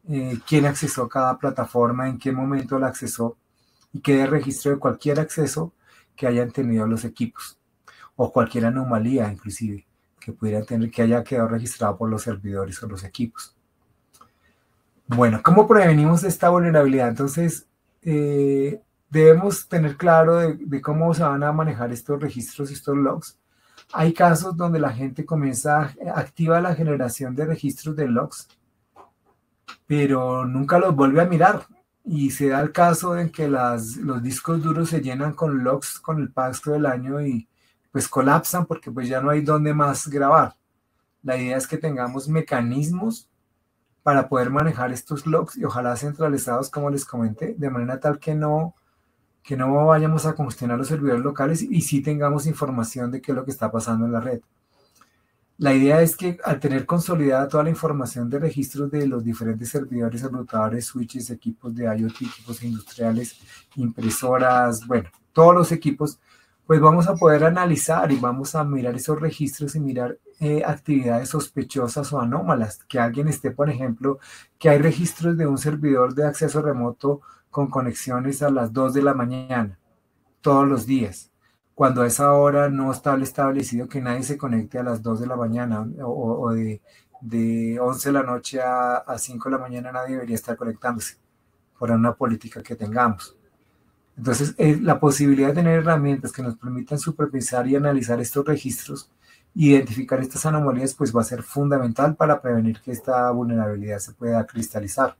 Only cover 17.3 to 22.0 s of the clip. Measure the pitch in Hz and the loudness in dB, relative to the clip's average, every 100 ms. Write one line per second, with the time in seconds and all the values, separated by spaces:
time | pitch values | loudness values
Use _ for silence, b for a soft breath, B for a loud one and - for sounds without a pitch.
17.3 | 151 170 - _ _ _ _ 165 151 147 | 0 -2 -2 _ _ _ _ -2 0 0
18.3 | 143 139 139 139 - _ _ _ 147 160 | 2 2 2 0 -4 _ _ _ 8 10
19.3 | 165 202 196 - 175 151 143 175 160 160 | 10 6 -4 -2 0 0 2 6 8 8
20.3 | 170 165 143 160 139 151 156 165 165 156 | 6 2 -2 -6 -4 -2 0 2 2 0
21.3 | 139 147 156 156 110 120 120 | 2 0 0 -2 -2 -6 -6